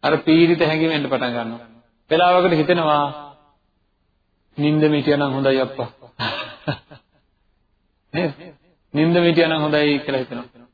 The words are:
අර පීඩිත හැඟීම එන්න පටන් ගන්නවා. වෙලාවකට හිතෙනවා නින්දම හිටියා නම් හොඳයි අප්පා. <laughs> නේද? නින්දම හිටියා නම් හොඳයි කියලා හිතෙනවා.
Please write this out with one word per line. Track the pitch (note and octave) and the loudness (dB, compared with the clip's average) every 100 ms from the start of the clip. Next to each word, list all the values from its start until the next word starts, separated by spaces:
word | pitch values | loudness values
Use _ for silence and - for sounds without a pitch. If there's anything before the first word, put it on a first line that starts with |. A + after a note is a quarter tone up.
අර | C#3+ D3+ | 0 -2
පීඩිත | - D#3+ E3 E3 | 2 4 4 2
හැඟීම | E3 D#3 D#3+ | 0 0 -2
එන්න | D#3 C#3+ | -2 -4
පටන් | C3+ B2 | -4 -4
ගන්නවා. | A#2+ A2+ A#2 A#2 - _ _ _ | -6 -8 -12 -16 -20 _ _ _
වෙලාවකට | D#3+ F3+ F3+ F#3 | 2 4 4 2
හිතෙනවා | E3 D3+ F3 D#3+ D3+ C#3+ D3 D3 C#3+ D3 _ _ _ _ _ _ _ _ _ _ - | 2 2 0 2 0 0 -6 -18 -20 _ _ _ _ _ _ _ _ _ _ _ -4
නින්දම | D3 D3+ D3+ | 0 2 2
හිටියා | D3+ C3+ C#3+ | 2 0 0
නම් | C#3+ | 0
හොඳයි | C3+ C3+ C3+ | -2 0 0
අප්පා. | C3 C3+ A#2+ _ - _ | -2 -6 -12 _ -20 _
<laughs> | - - - - - C#3 _ D3 _ _ _ _ _ _ _ _ _ _ _ | -8 -8 -12 -14 -10 -10 _ -20 _ _ _ _ _ _ _ _ _ _ _
නේද? | D3 F3 C#3 F3 - _ _ _ | -6 -6 -6 -20 -20 _ _ _
නින්දම | C#3+ D#3 F3 | 0 2 4
හිටියා | E3+ E3 E3 | 4 2 2
නම් | D#3+ | 0
හොඳයි | D3+ D3+ D3 C#3+ | 0 0 2 0
කියලා | C3 C3+ | -2 -6
හිතෙනවා. | B2+ A#2+ A#2+ A#2+ A#2+ | -6 -12 -14 _ -20